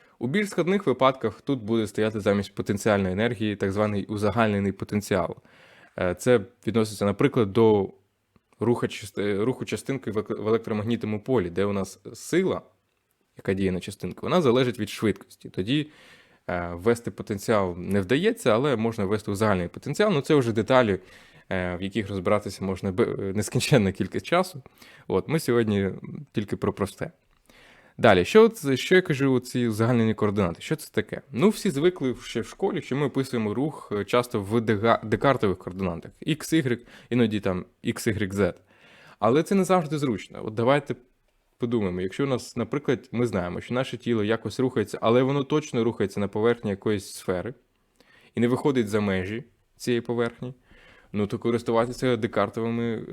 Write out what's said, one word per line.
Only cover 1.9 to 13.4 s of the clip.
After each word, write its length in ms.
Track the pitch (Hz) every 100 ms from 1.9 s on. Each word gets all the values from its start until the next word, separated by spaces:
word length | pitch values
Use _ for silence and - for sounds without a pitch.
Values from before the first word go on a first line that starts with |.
| - 107 110
замість 340 | 101 101 98
потенціальної 580 | - - 101 113 101 95
енергії 440 | 92 120 107 107 101
так 160 | 98
званий 340 | 98 107 101 -
узагальнений 640 | 104 104 120 110 101 98
потенціал. 640 | 98 110 104 - 95 85 - - - - - - -
Е, 160 | 90
це 260 | 90 127 120 95 _ -
відноситься, 380 | 110 110 98
наприклад, 480 | 101 98 135 131 101
до 400 | 104 113 104 95 - _ _ _ _ _ -
руха 280 | 110 117 117
част-, 300 | - 101 -
е, 260 | 104 98
руху 200 | 113 -
частинки 460 | 110 107 - 135 -
в 80 | 104
ек-, 200 | 101 107
в 100 | 104
електромагнітному 720 | 113 117 107 107 117 107 104
полі, 300 | - 127 87
де 140 | 85
у 80 | 101
нас 280 | 101 95 - 117
сила, 480 | 117 - 165 185 90 - _ _ _ _ _ _
яка 180 | -